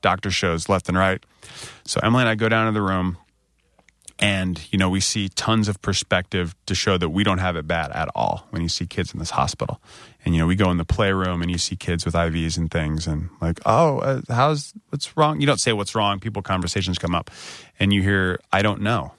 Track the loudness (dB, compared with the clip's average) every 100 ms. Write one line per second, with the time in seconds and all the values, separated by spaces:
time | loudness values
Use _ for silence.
0 | 2 2 0 0 0 0 2 0 2 2
1 | 2 2 _ _ -20 -18 -18 -18 -6 0
2 | 2 4 4 2 2 2 2 2 2 2
3 | 0 -4 _ _ _ _ _ _ _ _
4 | -20 -2 0 0 -2 -4 -4 0 2 2
5 | 0 -2 -4 -4 0 2 2 -2 -2 -2
6 | 0 0 0 -2 -4 -6 -6 -2 2 2
7 | 2 2 2 2 0 -2 -2 -2 -2 -4
8 | -4 -2 -2 -2 -6 -4 -2 -2 -4 -4
9 | -6 -6 -4 -2 -2 -2 -6 -8 -12 -20
10 | -20 -8 0 2 2 4 2 2 0 2
11 | 2 2 0 -2 -2 -2 -4 -6 -4 -2
12 | 0 0 0 0 -2 -2 -2 -2 -2 -2
13 | -2 -4 -4 -4 -2 0 2 4 4 2
14 | 0 -2 -2 0 2 0 -6 -18 _ -8
15 | -8 2 2 2 -2 0 0 0 -2 0
16 | 0 0 -4 -8 -2 -2 0 -2 -2 -2
17 | 0 0 -2 -14 -18 -18 -20 _ 2 4
18 | 4 2 2 -2 _ 2 2 0 -2 -2
19 | -4